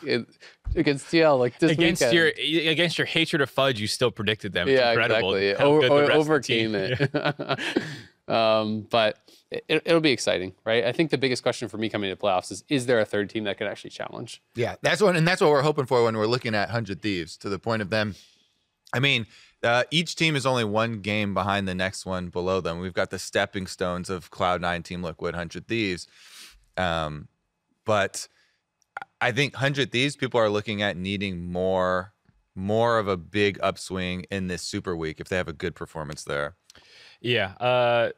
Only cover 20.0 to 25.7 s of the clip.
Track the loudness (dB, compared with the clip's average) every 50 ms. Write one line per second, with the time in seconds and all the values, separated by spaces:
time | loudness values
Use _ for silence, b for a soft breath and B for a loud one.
20 | 0 -2 -2 0 0 2 2 2 2 2 2 2 0 0 0 0 0 0 -2 -4
21 | -4 -2 -2 -2 -2 -2 -2 -2 0 0 0 0 -2 -2 -2 -2 -2 -4 -4 -6
22 | -8 -6 -6 -6 -6 -6 -6 -4 -2 0 0 0 -2 -2 -4 -6 -8 -6 -4 -4
23 | -4 -4 -4 -8 -8 -4 -2 0 0 0 -2 -6 -8 -8 -6 -4 -4 -2 -2 -4
24 | -4 -6 -8 -8 -8 -10 -6 -2 0 0 0 0 -2 -2 -4 -4 -6 -8 -10 -8
25 | -8 -8 -8 -6 -6 -6 -6 -6 -8 -10 -10 -12 -8 -6